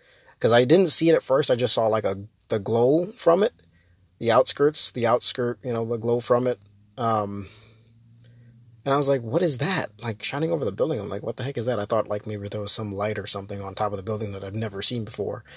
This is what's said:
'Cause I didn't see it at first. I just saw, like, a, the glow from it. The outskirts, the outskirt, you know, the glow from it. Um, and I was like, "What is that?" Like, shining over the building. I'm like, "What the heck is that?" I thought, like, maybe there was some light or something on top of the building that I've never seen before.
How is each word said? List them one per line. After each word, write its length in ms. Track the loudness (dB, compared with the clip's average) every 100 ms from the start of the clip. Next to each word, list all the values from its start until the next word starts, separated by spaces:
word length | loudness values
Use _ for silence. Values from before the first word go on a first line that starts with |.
| _ _ _ _
'Cause 120 | 4
I 140 | 6 6
didn't 220 | 6 6
see 220 | 4 6
it 60 | 4
at 60 |
first. 300 | 4 2 2
I 40 | 2
just 200 | 2 2
saw, 100 | 2
like, 200 | 2 0
a, 140 | -4 -8 _ _
the 120 | -4
glow 520 | 0 2 4 4 0
from 320 | 0 2 4
it. 100 | 2 -4 _ _ _ _ _ _
The 140 | 2
outskirts, 600 | 4 4 2 0 2 -2
the 140 | 0 2
outskirt, 540 | 2 0 -2 -4 -4
you 100 | -6
know, 120 | -4 -4
the 120 | -4
glow 220 | 0 -2
from 280 | 2 2 2
it. 120 | -2 -10 _ _ -4
Um, 520 | 0 0 0 -6 -12 -18 -20 _ _ _ _ -20 -20 -20 -20 -20 -20 -10 0
and 80 |
I 40 | 2
was 100 | 2
like, 140 | 0
"What 200 | 0 0
is 180 | 0 0
that?" 320 | 0 -2 -4 -8
Like, 200 | -8 -6
shining 300 | -6 -4 -2
over 140 | -2 -4
the 60 |
building. 280 | -2 -2 -2
I'm 80 | -6
like, 160 | -8
"What 140 | -8 -8
the 60 |
heck 140 | -8 -6
is 100 | -4
that?" 120 | -4
I 60 | -2
thought, 240 | -2 -2
like, 180 | -6 -8
maybe 220 | -10 -8
there 100 | -6
was 140 | -2
some 200 | -2 -2
light 240 | -4 -4 -4
or 80 | -6
something 360 | -8 -8 -10
on 140 | -10 -4
top 180 | -4
of 40 | -4
the 60 |
building 300 | -6 -6 -6
that 100 | -8
I've 120 | -8 -6
never 260 | -6 -2
seen 240 | -2 -2 -6
before. 400 | -6 -6 -6 -12